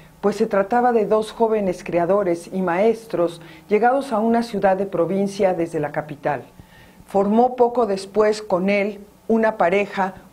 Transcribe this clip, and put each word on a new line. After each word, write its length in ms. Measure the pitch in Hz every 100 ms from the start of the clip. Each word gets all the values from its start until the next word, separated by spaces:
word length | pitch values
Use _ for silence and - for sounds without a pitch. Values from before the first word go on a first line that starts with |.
| - -
pues 140 | 202 202
se 100 | 226
trataba 460 | 196 196 240 247
de 140 | 233 202
dos 260 | 214 214
jóvenes 520 | - 226 220 196 175
creadores 640 | - 170 170 202 190 170 -
y 100 | 185
maestros 800 | 175 175 226 220 - 175 170 - - - -
llegados 420 | 208 240 269 269
a 80 | 220
una 240 | 226 233
ciudad 340 | 233 196 196 190
de 80 | 196
provincia 680 | 175 170 196 196 196 185 175
desde 240 | 165 160
la 120 | 147
capital. 520 | 151 151 143 147 139 - - - - - - -
Formó 480 | 196 196 220 247 254
poco 320 | 240 240 220
después 540 | 196 - 208 214 214
con 260 | - 180 190
él 300 | 202 202 202 - - -
una 300 | 226 220 220
pareja 580 | 170 196 202 - 190 - -